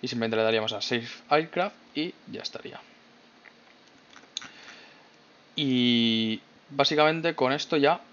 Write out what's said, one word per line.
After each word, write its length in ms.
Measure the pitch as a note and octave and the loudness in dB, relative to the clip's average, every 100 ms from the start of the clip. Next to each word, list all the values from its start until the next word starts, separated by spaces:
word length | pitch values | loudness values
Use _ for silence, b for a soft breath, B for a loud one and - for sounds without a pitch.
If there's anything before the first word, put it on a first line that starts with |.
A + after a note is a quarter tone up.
Y 60 | B2+ | -6
simplemente 280 | A#2+ A2+ A2 | -4 -2 2
le 80 | |
daríamos 300 | A2 A2+ A2 | 2 2 -2
a 80 | G#2+ | -6
Save 260 | - B2 A#2 - - | -4 -4 -4 -16 0
Aircraft 460 | D3 E3 - G3 - - - | 0 0 -4 -4 -6 -12 -8
y 180 | D#3+ - - | -8 -8 -14
ya 140 | - | -12
estaría. 380 | - - - - - - - - - - - - - - - - - - - - B B B B B B B - - - - - | -10 -12 -14 -16 -20 -20 -20 -20 -20 -20 -20 -20 -20 -20 -20 -20 -20 -20 -14 -14 B B B B B B B -20 -20 -20 -14 -4
Y 880 | C#3+ B2+ B2 A#2+ A#2 A2+ A2 A2 - - - | 0 4 4 4 4 2 0 -4 -10 -20 -14
básicamente 640 | C#3 C#3 D3+ D3+ E3 E3 | 0 2 4 4 2 -2
con 200 | D#3+ C3 | 0 0
esto 240 | C#3+ - D#3+ | 0 -2 2
ya 240 | C#3 E3+ - | 4 2 -4